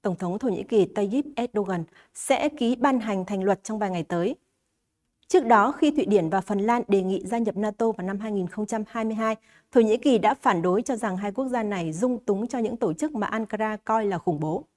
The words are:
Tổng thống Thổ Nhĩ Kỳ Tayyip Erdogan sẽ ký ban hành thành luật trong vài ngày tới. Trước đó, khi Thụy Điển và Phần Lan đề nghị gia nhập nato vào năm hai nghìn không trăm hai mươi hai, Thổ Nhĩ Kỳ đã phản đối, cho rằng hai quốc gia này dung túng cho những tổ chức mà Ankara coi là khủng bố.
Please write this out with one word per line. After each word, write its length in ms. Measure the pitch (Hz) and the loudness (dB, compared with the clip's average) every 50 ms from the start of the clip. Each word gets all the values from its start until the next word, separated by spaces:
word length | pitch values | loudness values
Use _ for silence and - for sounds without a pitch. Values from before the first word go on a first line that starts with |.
Tổng 140 | _ 208 175 | _ -4 -4
thống 240 | - 190 175 185 220 | -2 -4 -4 -4 -2
Thổ 100 | - 247 | -2 -2
Nhĩ 140 | 180 - 202 | -2 -4 -4
Kỳ 220 | - 233 214 180 | 0 2 2 2
Tayyip 400 | 185 - 214 202 196 214 277 285 294 - | 2 0 -4 -2 0 0 -2 -4 -4 -6
Erdogan 480 | - 240 240 - 208 202 190 185 170 160 _ _ - - _ _ | -6 -6 -4 -4 -4 -2 -2 -4 -6 -6 _ _ -20 -20 _ _
sẽ 360 | - - - 269 240 - 302 | -14 0 0 0 2 2 -2
ký 260 | 302 - 240 233 247 | -2 0 0 0 0
ban 240 | 240 247 277 262 247 | 2 2 2 2 2
hành 260 | 214 220 202 190 185 | -2 -2 -4 -4 -4
thành 180 | 190 208 190 185 | -4 -4 -2 2
luật 200 | 202 196 190 _ | 0 0 0 _
trong 160 | - 220 214 | -8 -4 -4
vài 100 | 208 190 | -4 -2
ngày 140 | 185 175 156 | -2 -4 -4
tới. 320 | _ 175 170 175 220 320 _ _ _ _ _ _ _ _ _ _ _ _ _ _ _ _ _ _ | _ -2 -2 0 -2 -4 _ _ _ _ _ _ _ _ _ _ _ _ _ _ _ _ _ _
Trước 180 | _ - 370 254 | _ 2 4 6
đó, 260 | 226 226 208 202 254 | 6 6 6 6 4
khi 200 | 294 - 320 294 | 2 2 2 2
Thụy 140 | 294 - 190 | 4 2 2
Điển 240 | 196 208 196 165 160 | 4 4 2 4 2
và 120 | 185 190 | 0 -2
Phần 180 | 185 - 214 196 | 0 -2 -2 0
Lan 240 | 202 220 240 240 - | 2 2 0 0 2
đề 160 | - 202 196 185 | 2 0 2 2
nghị 200 | 190 196 - - | 0 -2 -2 -4
gia 120 | 185 226 | -4 -2
nhập 200 | 233 226 214 - | -2 -2 -2 -2
nato 340 | 190 214 214 208 - 233 226 | -2 -4 -4 -2 0 0 0
vào 160 | 214 - 180 | 0 -2 -6
năm 120 | 190 196 196 | -6 -6 -6
hai 120 | 220 220 | -6 -4
nghìn 160 | 208 196 180 | -4 -4 -4
không 180 | 170 - 214 214 | -4 -4 -6 -6
trăm 180 | 208 233 214 214 | -4 -4 -6 -6
hai 180 | - - 233 220 | -6 -6 -4 -4
mươi 80 | 220 226 | -2 -2
hai, 220 | 214 226 220 220 220 _ _ _ _ _ _ | -2 -2 -2 -2 -4 _ _ _ _ _ _
Thổ 100 | - 262 | 4 4
Nhĩ 160 | 226 214 214 | 6 6 2
Kỳ 200 | - - 294 247 | 2 4 4 4
đã 160 | 214 175 208 202 | 6 4 2 0
phản 280 | - - 262 269 170 | 2 2 2 2 4
đối, 200 | 165 180 180 214 | 2 2 2 2
cho 140 | 254 - 254 | 0 -2 -4
rằng 220 | 214 247 208 185 | -2 -2 -4 -4
hai 140 | 185 202 202 | -4 -6 -4
quốc 160 | 196 262 269 | -4 -4 -4
gia 160 | 262 247 240 220 | -2 -2 -2 -2
này 300 | 208 202 185 170 160 156 | -2 -4 -4 -4 -4 -2
dung 260 | 170 226 254 247 233 | -2 -2 -2 -2 -2
túng 280 | _ - 202 190 226 | _ -2 -2 -2 -2
cho 120 | 247 - 247 | -4 -4 -4
những 180 | 226 208 233 | -2 -4 -2
tổ 160 | - 247 180 160 | -2 -2 -2 -2
chức 220 | - 294 311 302 | -2 -4 -4 -2
mà 120 | 220 202 | -4 -4
Ankara 500 | - - 226 220 - - 208 220 214 214 | -4 -4 -4 -4 -6 -4 -4 -4 -4 -4
coi 280 | 208 _ - 220 226 214 | -6 _ -2 0 0 0
là 120 | 202 190 | 0 -2
khủng 220 | 160 - - 156 143 | -2 -2 -2 -2 -2
bố. 240 | 151 156 165 254 311 _ _ | -2 -4 -4 -4 -6 _ _